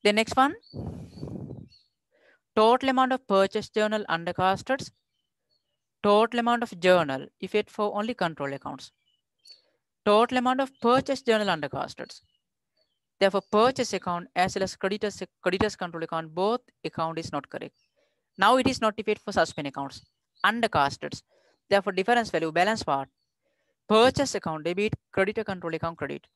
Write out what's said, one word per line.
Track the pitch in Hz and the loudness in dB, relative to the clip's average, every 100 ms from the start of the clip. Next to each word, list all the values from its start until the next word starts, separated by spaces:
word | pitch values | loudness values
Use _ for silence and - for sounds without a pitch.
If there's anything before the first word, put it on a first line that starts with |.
The | 208 | 2
next | 208 220 - | 2 0 2
one, | 277 427 _ - - - - - - - - - - _ _ _ _ _ _ _ _ - | 2 0 _ -12 -10 -12 -16 -14 -12 -12 -12 -16 -18 _ _ _ _ _ _ _ _ 4
total | 220 247 269 | 4 4 2
amount | 254 262 | 2 2
of | 254 _ | 0 _
purchase | 196 196 214 - | 2 4 0 -4
journal | 220 214 214 - | -2 0 -2 -2
under | 165 170 | -4 -2
casters, | 175 185 196 - 269 - _ _ _ _ _ _ _ _ _ _ _ | 0 0 0 -2 -6 -6 _ _ _ _ _ _ _ _ _ _ _
total | 202 208 226 240 | 2 4 4 0
amount | 233 240 | 0 0
of | 233 175 | -4 0
journal, | 180 180 151 135 143 _ | 4 4 4 -4 -8 _
if | 185 | -4
it | 214 208 | -2 -4
for | - 208 202 | -4 -4 -2
only | 220 | -6
control | 240 175 156 139 | -2 -4 -4 -8
accounts. | 139 143 143 - _ _ _ _ _ _ - _ _ _ _ | -6 -10 -14 -16 _ _ _ _ _ _ -20 _ _ _ _
Total | - 208 233 254 | 4 4 4 0
amount | 247 262 | 0 -2
of | 269 _ | -4 _
purchase | 233 262 269 269 | 2 2 0 -4
journal | - 220 208 | 0 0 0
under | 165 147 | -2 -4
casters. | 139 151 - - - _ _ _ _ _ _ _ _ _ _ | -6 -8 -10 -16 -16 _ _ _ _ _ _ _ _ _ _
Therefore, | 196 196 - | 2 2 0
purchase | 214 240 262 240 | 4 4 2 -4
account | 190 - 175 175 | -4 -6 -8 -6
as | - 185 | 0 0
well | 196 | 0
as | 190 | -4
creditors, | - 190 208 208 - 185 _ | -2 -4 -2 -4 -6 -14 _
creditors | 185 190 214 - | -2 0 -2 -2
control | 175 165 | -10 -8
account, | 160 165 160 | -6 -6 -6
both | 160 196 247 _ _ | -2 0 -2 _ _
account | 160 - 165 165 | -10 -4 -4 -4
is | 165 | -6
not | 147 - | -8 -8
correct. | - - _ _ _ _ _ _ - | -12 -12 _ _ _ _ _ _ 2
Now | 196 254 | 4 4
it | 262 | 2
is | 254 | 0
notified | 220 208 214 208 | -2 -2 -4 -4
for | - | -2
suspend | 196 165 - 143 | 0 0 -2 -8
accounts, | 143 139 - _ _ _ _ | -6 -10 -12 _ _ _ _
under | 190 226 226 | 0 0 0
casters. | 156 139 - 127 - _ _ _ _ _ | 2 2 0 -12 -12 _ _ _ _ _
Therefore, | 196 202 | 2 2
difference | 185 190 240 214 | -2 2 2 2
value, | 165 160 | -2 0
balance | 156 190 220 | 2 2 0
part. | - 139 135 _ _ _ _ _ _ _ - | -2 -2 -4 _ _ _ _ _ _ _ 2
Purchase | 220 247 262 269 202 | 6 6 4 -2 -2
account | 170 156 | -6 -4
debit, | 156 180 214 - _ | -4 -2 -2 -4 _
creditor | - 190 220 | -2 0 -2
control | 208 185 170 | -6 -8 -6
account | 160 165 170 | -6 -6 -6
credit. | 139 143 _ | -8 -8 _